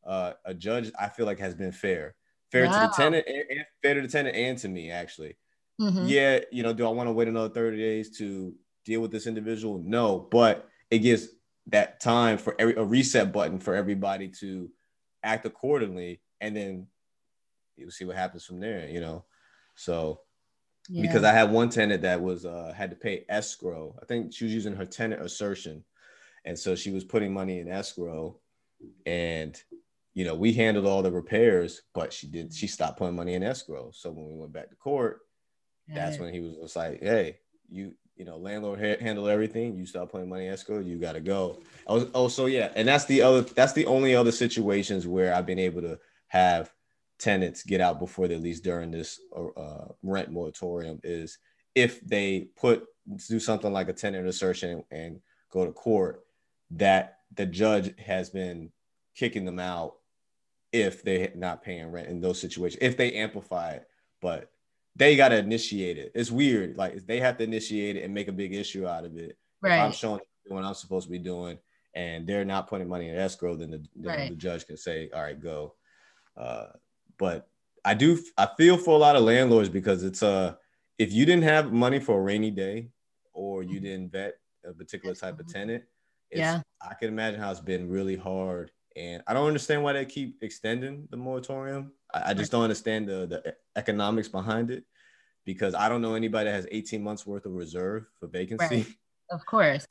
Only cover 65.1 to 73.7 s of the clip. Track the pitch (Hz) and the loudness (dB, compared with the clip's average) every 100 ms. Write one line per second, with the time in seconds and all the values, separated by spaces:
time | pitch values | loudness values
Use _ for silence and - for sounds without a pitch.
65.1 | 143 135 113 101 113 - 101 90 80 - | 10 8 8 4 -2 -2 -4 -4 -6 -6
66.1 | - 120 120 143 117 90 82 92 - 92 | -4 -2 2 4 4 0 -4 -6 -6 -6
67.1 | 117 127 123 113 110 110 107 101 98 95 | 0 2 2 -2 -4 -4 -4 -4 -4 -6
68.1 | 101 101 95 98 98 101 98 92 85 85 | -6 -6 -6 -6 -6 -6 -6 -6 -6 -8
69.1 | 80 82 - _ _ 190 170 - - 113 | -12 -14 -16 _ _ 2 4 4 0 -4
70.1 | 104 - _ 101 95 95 98 87 95 82 | -4 -8 _ -10 -8 -6 -8 -6 -6 -6
71.1 | 87 90 90 87 82 _ _ _ - 87 | -10 -8 -8 -8 -12 _ _ _ -10 -8
72.1 | 82 82 101 98 98 95 98 90 90 82 | -8 -4 -2 -2 -4 -4 -6 -6 -6 -6
73.1 | 82 95 - 110 82 80 | -4 -4 -4 -6 -6 -8